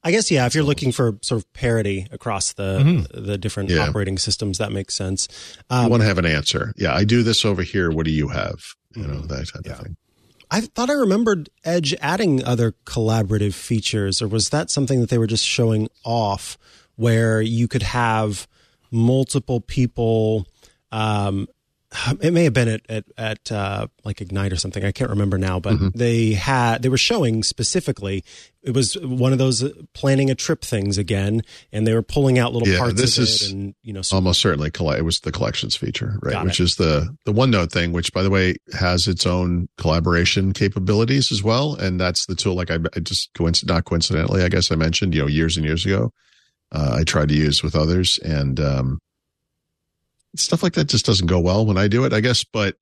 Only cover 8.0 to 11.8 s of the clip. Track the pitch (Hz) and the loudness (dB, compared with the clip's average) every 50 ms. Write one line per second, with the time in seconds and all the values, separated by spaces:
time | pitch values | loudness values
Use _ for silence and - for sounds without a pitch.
8 | 80 80 78 76 73 69 67 69 50 50 - - - - - _ _ _ _ 113 | 0 0 0 0 0 -2 -2 -4 -4 -6 -8 -12 -14 -20 -20 _ _ _ _ -10
9 | 101 73 69 69 76 80 71 65 67 - - - - - 65 62 - - 85 _ | -8 -8 -8 -8 -8 -8 -8 -8 -8 -10 -12 -14 -14 -14 -14 -12 -12 -14 -14 _
10 | _ _ _ _ _ _ _ _ - _ - 202 220 - _ - 240 254 294 285 | _ _ _ _ _ _ _ _ -10 _ -2 -2 -2 -2 _ -4 -2 0 2 2
11 | 262 202 180 208 240 220 208 175 147 - _ _ _ 165 170 175 | 2 2 2 2 2 2 0 0 -2 -10 _ _ _ 0 0 0